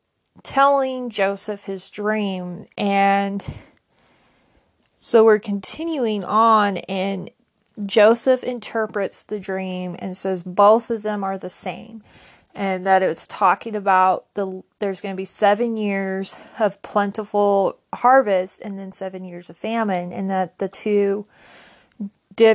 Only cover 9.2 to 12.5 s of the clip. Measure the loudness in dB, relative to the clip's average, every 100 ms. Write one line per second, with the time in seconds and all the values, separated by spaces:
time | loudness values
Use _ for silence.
9.2 | -10 -10 -6 -6 -4 -6 -8 -8 -8 -6
10.2 | -4 -4 -4 2 4 4 0 -6 -6 -6
11.2 | -6 -8 -10 -10 -10 -12 -14 -20 -20 -20
12.2 | -20 _ _